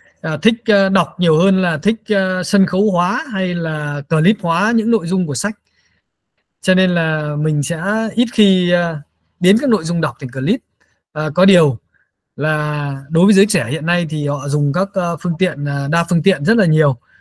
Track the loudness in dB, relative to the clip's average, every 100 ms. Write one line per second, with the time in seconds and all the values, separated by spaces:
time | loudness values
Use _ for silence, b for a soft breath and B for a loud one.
0 | b b -8 0 0 0 0 2 4 2
1 | 0 0 2 2 4 2 0 0 -2 -2
2 | -2 -2 0 -4 -2 0 2 2 0 0
3 | 0 -2 -4 -4 -4 -4 -4 -4 -4 -6
4 | -2 0 2 2 0 -2 0 0 0 -2
5 | 0 -2 -2 -4 -6 -8 _ _ _ _
6 | _ _ _ _ _ _ 0 2 2 0
7 | 0 -2 -2 -2 -2 -2 -2 -4 -4 -2
8 | -2 -2 -2 2 2 4 2 0 0 -6
9 | -12 _ _ -2 2 2 2 0 0 -2
10 | -2 -4 -10 -6 -2 -2 _ _ _ _
11 | _ -8 -6 2 4 6 4 0 _ _
12 | _ _ _ -6 -4 -2 -4 -4 -6 -8
13 | -4 2 4 6 4 2 -2 -4 -2 -2
14 | -2 -4 -4 -4 -2 0 0 0 -2 -2
15 | -4 -4 -4 -2 -2 -2 -4 -4 -2 -2
16 | 0 0 2 0 2 2 2 4 2 0
17 | b b